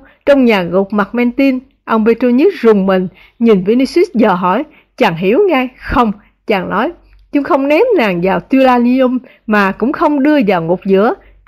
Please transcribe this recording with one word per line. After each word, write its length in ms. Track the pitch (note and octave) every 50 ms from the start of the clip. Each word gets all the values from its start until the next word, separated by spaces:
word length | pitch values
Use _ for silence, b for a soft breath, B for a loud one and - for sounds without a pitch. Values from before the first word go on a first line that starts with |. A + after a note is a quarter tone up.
| b b b b b
"Trong 180 | - C#4+ C#4 B3+
nhà 180 | A#3 G#3+ G3 F3+
gục 300 | E3+ E3+ F#3+ G3 G3 G#3+
mặt 220 | G#3 G3 - -
Mentin." 440 | A#3+ A#3+ A#3+ A#3+ - C#4 C#4 B3+ B3+ - _ _ _ _
Ông 200 | - A3+ A3 G#3+
Petronius 480 | A3+ A3+ A#3 C4 B3 A#3+ B3 D#4 G4+ F#4
rùng 320 | C4+ - A3+ G#3+ G3 F#3
mình, 220 | G3 F#3+ F#3 F#3 F3 b b b b b b
nhìn 260 | A#3 A3+ G#3+ F#3+ F3+
Vinicius 440 | G3 A#3 B3+ C4+ B3+ - E4+ F4 F4 -
dò 200 | A3 - G#3+ F3+
hỏi. 300 | F3+ F#3 F3+ F#3 A#3+ D4+ b b b b b b
Chàng 200 | - B3+ G3 E3
hiểu 240 | D#3+ F#3+ F#3 A3+ D#4 G#4 F#4+
ngay. 200 | D#4+ C4 B3+ B3 _
"Không," 360 | _ - - - - B3 G#3+ G3 b b b b _ _
chàng 240 | - G#3+ F#3+ F3 F3+
nói, 220 | F3+ F#3+ A#3+ E4 E4+ - _ _ _ _ _ _ -
"chúng 120 | C#4+ C#4
không 240 | - F4 C#4 C4+ C#4+
ném 140 | D4+ D#4+ A4+ C5 A4+
nàng 240 | E4+ A#3 G3+ F#3 E3+ F3
vào 180 | F#3+ F#3 F3
Tulanium 760 | - - - C4+ C4 B3+ B3 A#3+ A#3+ A#3+ B3+ C4 C4 B3 B3+ B3 B B B B B
mà 260 | - G#3+ G#3 G3+ F#3+ G3
cũng 200 | - G#3 B3+ -
không 300 | - F4 D4+ D4 C#4 C4
đưa 160 | D4+ D4+ D4 A#3
vào 160 | F#3+ F#3+ F3 E3
ngục 180 | D#3+ F3+ F#3 -
giữa. 280 | G3 F#3+ F#3+ G3+ B3 G4 b b b b b b